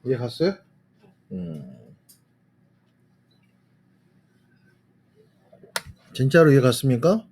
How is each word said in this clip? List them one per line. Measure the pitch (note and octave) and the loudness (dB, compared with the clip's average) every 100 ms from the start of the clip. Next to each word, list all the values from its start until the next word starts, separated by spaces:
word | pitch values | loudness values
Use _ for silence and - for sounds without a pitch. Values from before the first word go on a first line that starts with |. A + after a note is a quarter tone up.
| B2 | -4
이해 | |
갔어요? | B2+ A#2+ - F3 F#3+ _ _ _ _ - _ _ | -6 -6 -4 -4 -4 _ _ _ _ -20 _ _
음. | F#2+ E2+ D#2 B1+ B1 A#1 - _ - _ _ _ _ _ _ _ _ _ _ _ _ _ _ _ _ _ _ _ _ _ _ _ _ _ _ _ _ _ _ _ _ _ - - - - - _ | -14 -12 -14 -18 -20 -20 -20 _ -20 _ _ _ _ _ _ _ _ _ _ _ _ _ _ _ _ _ _ _ _ _ _ _ _ _ _ _ _ _ _ _ _ _ -20 -16 -16 -16 -20 _
진짜로 | - C3 E3+ D#3 | -4 2 4 6
이해 | C#3 | 6
갔습니까? | B2+ A#2+ C3+ B2 D#3 A3 - | 4 0 -2 0 0 -2 -6